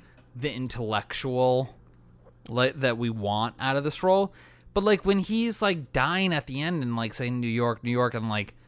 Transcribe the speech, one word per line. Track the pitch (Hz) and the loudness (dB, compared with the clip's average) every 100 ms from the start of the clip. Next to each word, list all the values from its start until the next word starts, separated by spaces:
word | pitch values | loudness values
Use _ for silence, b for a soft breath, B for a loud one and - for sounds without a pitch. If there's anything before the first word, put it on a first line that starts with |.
| b b - | b b -20
the | 123 143 | -6 -6
intellectual, | 120 127 123 110 107 - - 135 127 127 127 127 - - - - - - - - | -4 -6 -4 -2 -2 -2 -6 -2 2 4 4 0 -8 -20 -20 -20 -20 -20 -20 -6
like, | 117 131 139 | 0 0 2
that | 131 117 | 0 0
we | 120 | -2
want | 110 104 104 113 - | -2 0 0 0 -2
out | 135 139 | -2 0
of | |
this | 143 - | 0 0
role. | 185 190 196 b b b b | 4 4 2 b b b b
But, | 202 | 0
like, | 202 202 | 2 2
when | 190 196 | 4 2
he's, | 185 220 233 214 | 2 0 0 0
like, | 208 175 131 | 0 0 -2
dying | 139 135 180 190 | 0 0 2 0
at | 156 139 | 0 -2
the | 131 | -6
end | 156 170 | -2 -2
and, | 127 117 | -2 -2
like, | 113 | -4
saying, | - 123 123 | -4 -4 -2
"New | 120 | -2
York, | 117 120 117 | 0 0 -2
New | 120 | -2
York," | 123 123 | 0 0
and, | 117 113 | 0 -2
like, | 107 101 - | -2 -4 -12